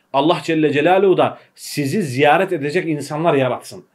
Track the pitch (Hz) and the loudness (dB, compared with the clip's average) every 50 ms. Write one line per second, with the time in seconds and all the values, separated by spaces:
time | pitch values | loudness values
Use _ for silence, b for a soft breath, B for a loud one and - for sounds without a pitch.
0 | b b - 139 143 160 170 151 - - 165 160 156 143 131 147 147 170 185 196 | b b -2 0 2 2 0 0 -2 -2 -2 0 0 0 0 2 2 2 2 4
1 | 202 196 180 156 135 113 B B B B B - - - - 147 131 135 156 220 | 4 4 4 2 2 0 B B B B B -20 -16 -10 -6 -6 -4 -2 -2 -2
2 | 185 139 120 127 147 143 151 170 190 185 180 156 135 147 143 185 160 165 151 147 | -4 -4 -2 2 4 4 4 4 2 0 -2 -4 -4 -4 -2 -2 -2 -2 -4 -4
3 | 139 - 156 147 165 175 151 139 131 123 117 - - - 101 92 - _ _ | -4 -6 -6 -2 0 2 2 2 2 0 -2 -4 -8 -14 -18 -20 -20 _ _